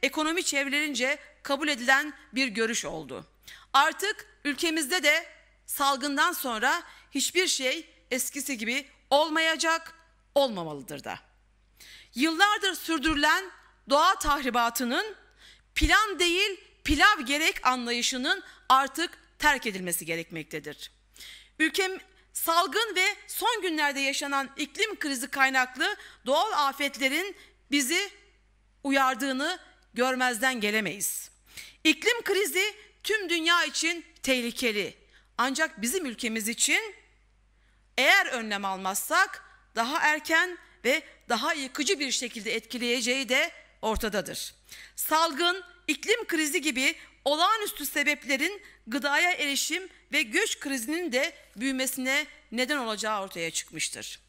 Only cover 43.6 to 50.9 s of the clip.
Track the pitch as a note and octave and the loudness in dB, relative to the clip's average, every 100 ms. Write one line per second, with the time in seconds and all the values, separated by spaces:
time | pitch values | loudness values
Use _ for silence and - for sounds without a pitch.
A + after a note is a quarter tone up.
43.6 | - _ G#3+ A3 A3 G#3 F3 - - - | -20 _ -4 -2 -2 -4 -6 -8 -10 -14
44.6 | _ - - - - D#4 E4 C4+ F4 F#4 | _ -20 -20 -8 0 2 2 2 0 0
45.6 | F4+ - - D4+ D#4 A#4 A4 E4 D#4 E4 | -6 -18 -4 -4 2 0 2 0 0 0
46.6 | D4 B3 C4+ D#4+ - _ C4 D4+ F4+ A4 | -2 0 0 -2 -10 _ -2 2 4 2
47.6 | G#4 - C#4+ - C#4+ C#4+ A#3 C4+ D#4 G4+ | -2 -6 -6 0 0 0 0 0 0 -4
48.6 | - - - B3+ C#4 D4 F4 F4+ D4 C#4 | -16 -20 -6 -4 0 2 2 0 0 -2
49.6 | - D#4+ F#4+ - _ C#4+ D4 C4 G#4+ - | -2 -4 -6 -18 _ -2 0 0 0 -2
50.6 | D4 C4+ A3+ | -4 -4 -2